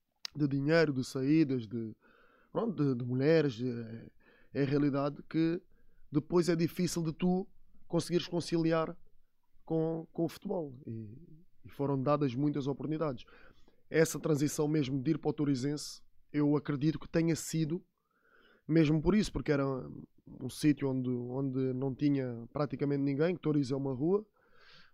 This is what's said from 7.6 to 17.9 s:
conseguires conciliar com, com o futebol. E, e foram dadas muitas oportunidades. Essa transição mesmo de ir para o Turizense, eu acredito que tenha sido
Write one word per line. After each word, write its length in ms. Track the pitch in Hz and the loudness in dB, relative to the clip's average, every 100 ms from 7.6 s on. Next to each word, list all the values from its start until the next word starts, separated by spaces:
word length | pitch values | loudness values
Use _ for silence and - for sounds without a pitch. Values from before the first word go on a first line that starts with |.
| - - - | -20 -18 -4
conseguires 400 | 170 156 170 - | -2 0 -2 0
conciliar 680 | 175 - 165 160 165 160 170 - - - _ _ - - | -4 -2 0 2 2 -2 -6 -16 -20 -20 _ _ -16 -4
com, 420 | 160 160 160 160 | 0 0 -2 -6
com 140 | - 165 | -4 -4
o 40 | |
futebol. 440 | - 196 190 147 127 120 | -4 -6 -4 -6 -10 -12
E, 220 | 113 107 120 - 156 - - - | -10 -12 -16 -20 -20 -20 -20 -16
e 40 | |
foram 320 | - 139 139 | -6 -2 0
dadas 320 | 131 147 143 120 | 2 2 2 0
muitas 320 | 147 147 135 | 0 0 -4
oportunidades. 580 | 135 - 156 156 120 - - - - - _ - | -4 -4 -2 -2 -4 -12 -20 -20 -20 -20 _ -2
Essa 300 | 156 160 147 | 2 2 2
transição 480 | 160 147 147 - 151 | 0 2 0 0 0
mesmo 320 | 156 127 139 | 2 0 0
de 100 | 131 | 0
ir 60 | 151 | 0
para 100 | 151 | -2
o 40 | |
Turizense, 680 | 151 143 135 139 147 - - - - - | 0 0 0 0 -4 -8 -14 -20 -20 -4
eu 220 | 147 147 147 | 2 4 4
acredito 440 | - 143 156 156 | 0 0 0 0
que 80 | - | -2
tenha 260 | 170 165 156 | 0 2 0
sido 480 | - 160 151 175 - | -2 -2 0 -4 -8